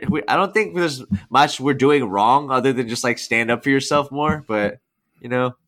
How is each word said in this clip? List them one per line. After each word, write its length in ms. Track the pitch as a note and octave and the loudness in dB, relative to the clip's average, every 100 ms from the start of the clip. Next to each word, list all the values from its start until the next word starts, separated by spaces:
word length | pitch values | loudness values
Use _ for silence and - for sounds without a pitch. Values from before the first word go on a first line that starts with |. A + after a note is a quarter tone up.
| C3+ | -2
we, 140 | D3+ - | -2 0
I 80 | D3+ | 0
don't 180 | G3 | 0
think 220 | G#3+ F#3+ F3 | 0 -2 -2
there's 280 | E3+ C3 A2+ G2 - | -4 -4 -6 -6 0
much 280 | B2+ D3 - | 2 2 2
we're 140 | C3+ | -2
doing 300 | C3+ C3+ D3 A2+ | 2 4 4 2
wrong 460 | G2 A2 C#3 C#3+ | 2 4 2 0
other 220 | C3 C3 | 0 0
than 140 | B2 A#2 | 0 -4
just, 140 | A#2+ | -4
like, 140 | B2 A#2 | -4 -4
stand 320 | - A#2 A#2 | -2 0 0
up 140 | A#2 | 0
for 60 | C#3 | 0
yourself 400 | C3+ C3+ D3 C3+ | 0 0 -2 -2
more. 320 | C#3 D3+ D3+ C3+ | -2 -2 -2 -4
But, 320 | G#2+ G#2 - _ _ _ _ | -2 -2 -6 _ _ _ _
you 100 | A#2+ | -6
know, 260 | B2+ B2+ - | -2 -2 -6